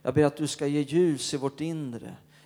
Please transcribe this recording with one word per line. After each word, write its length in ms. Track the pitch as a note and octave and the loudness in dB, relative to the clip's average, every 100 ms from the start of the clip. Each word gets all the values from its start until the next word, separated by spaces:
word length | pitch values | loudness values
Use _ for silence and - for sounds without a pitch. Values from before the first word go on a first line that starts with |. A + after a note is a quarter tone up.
| B2+ | 0
Jag 80 | |
ber 100 | C3+ | 4
att 120 | C#3+ C#3+ | 4 2
du 100 | D3 | -6
ska 200 | - C#3+ | -2 -2
ge 140 | D3 | 0
ljus 540 | C#3 E3 F3 C3+ - | 2 4 4 2 -2
i 20 | C#3+ | -4
vårt 240 | C3+ C#3 | -4 -4
inre. 560 | D#3+ D#3+ C#3 A2+ A#2 - _ _ | -6 -6 -6 -8 -12 -18 _ _